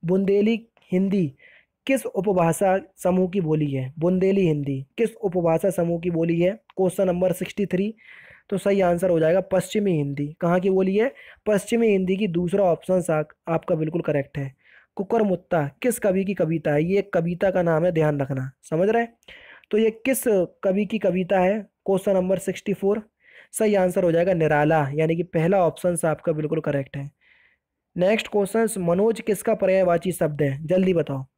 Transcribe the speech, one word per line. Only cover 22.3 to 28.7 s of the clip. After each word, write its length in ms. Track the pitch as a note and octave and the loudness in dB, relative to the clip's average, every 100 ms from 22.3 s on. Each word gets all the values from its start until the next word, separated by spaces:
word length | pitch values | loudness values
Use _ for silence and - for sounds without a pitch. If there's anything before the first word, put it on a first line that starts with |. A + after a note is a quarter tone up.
| F#3+ | -2
सिक्सटी 360 | - F3+ - | -2 -6 -4
फ़ोर, 280 | F#3+ G3 G#3+ - _ _ - - | -2 0 -2 -4 _ _ -20 -14
सही 220 | - A3 | -2 0
आंसर 300 | G3+ F#3 F#3 | 2 2 2
हो 80 | F3+ | 2
जाएगा 220 | E3 F3+ | 2 2
निराला, 540 | F3 D#3 D3 D3+ D#3+ C#3 | 2 2 2 4 2 0
यानी 220 | D3 D#3+ E3+ | -2 -2 -2
कि 60 | |
पहला 440 | E3+ E3+ D#3+ G3 E3+ | -2 -2 2 2 2
ऑप्शन 300 | - F3+ F3 E3 | 0 -4 -2 -2
आपका 260 | D3+ - | -2 -4
बिल्कुल 280 | D#3 D3+ D#3 | -4 -2 -4
करेक्ट 360 | D3+ C#3+ C#3 C#3+ | -2 -4 -6 -10
है। 140 | C#3+ _ _ _ _ _ _ _ _ - | -12 _ _ _ _ _ _ _ _ -2
नेक्स्ट 320 | F#3 A3 - | 0 0 0
क्वेश्चन, 400 | G#3 G3 A3+ A3+ | -2 0 0 -2